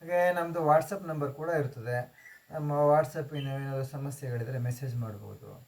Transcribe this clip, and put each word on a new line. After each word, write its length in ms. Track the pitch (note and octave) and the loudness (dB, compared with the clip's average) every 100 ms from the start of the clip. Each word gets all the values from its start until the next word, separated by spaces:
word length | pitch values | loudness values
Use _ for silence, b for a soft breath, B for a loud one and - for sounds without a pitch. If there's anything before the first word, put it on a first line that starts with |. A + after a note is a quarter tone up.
ಹಾಗೆ 320 | E3 F3 F3+ | 0 4 4
ನಮ್ದು 260 | F3 E3+ E3+ | 2 0 2
WhatsApp 480 | D3+ D#3 - G3 E3+ | 6 6 4 -4 -4
ನಂಬರ್ 260 | D3+ C#3 | -2 -2
ಕೂಡ 160 | C3 D#3+ | -4 -2
ಇರ್ತದೆ. 640 | E3 C3 - A2+ B2 B2 B B B B | 0 0 -4 -4 -4 -4 B B B B
ನಮ್ಮ 200 | D#3 D3 | -4 0
WhatsApp-ಇನ 760 | D3 D3 D3 D#3 E3 C3+ D3 C3+ | 4 6 6 4 -2 -6 -4 -4
ಏನಾದ್ರೂ 360 | C3+ C#3 C3+ | -4 -4 -4
ಸಮಸ್ಯೆಗಳಿದ್ರೆ 760 | C3 C#3+ C#3 B2+ C3+ A#2+ A#2 C3 | -4 -6 -6 -6 -6 -4 -4 -2
ಮೆಸೇಜ್ 360 | A#2+ B2 C3 A#2+ | -2 -4 -4 -4
ಮಾಡ್ಬೋದು. 580 | A2+ G2+ G#2 G2+ - - | -4 -8 -12 -14 -16 -20